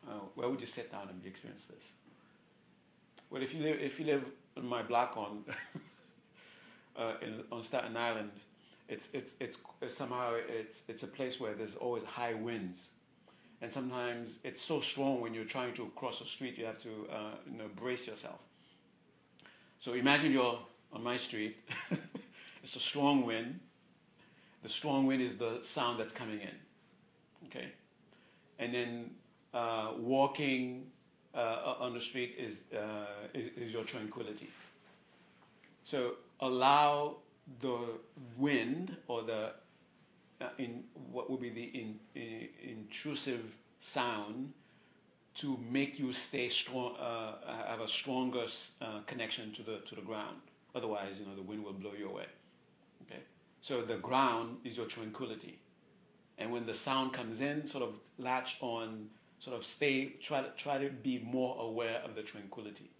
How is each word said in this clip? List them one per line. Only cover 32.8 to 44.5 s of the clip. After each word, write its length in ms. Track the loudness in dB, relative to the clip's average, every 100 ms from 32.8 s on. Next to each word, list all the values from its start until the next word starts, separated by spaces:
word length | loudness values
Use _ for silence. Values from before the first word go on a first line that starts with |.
| -2 -4 -6 -8 -6
is, 160 | -6 -6 -6
is 160 | -4
your 100 | -2
tranquility. 640 | -2 -4 -4 -4 -6 -6 -10 -14 -20 -20 -20 -20 -20 -20 -20 -20 -20 -20 -20 -18
So 320 | -2 0 0 -2 -12 -2
allow 800 | 2 8 10 10 10 8 2 -2 -16 -20 -18 -4
the 180 | 0 0 0 -4 -10 -16 -12 2
wind 580 | 6 6 4 2 -2 -6 -2
or 160 | -2
the, 300 | 0 0 -2 -6 -18 -20 -20 -20 -20 -20 -20 -8
uh, 100 | -8 -4
in, 240 | -4 -6 -10 -14 -8
what 180 | -6 -2
would 80 | -2
be 80 | -2
the 140 | -6
in, 360 | -6 -6 -6 -8 -10
in, 340 | -10 -8 -8 -10 -12
intrusive 960 | -10 -10 -8 -6 -4 -2 0 -2 -4 -12 -20 _
sound 760 | -2 2 2 0 -4 -4 -6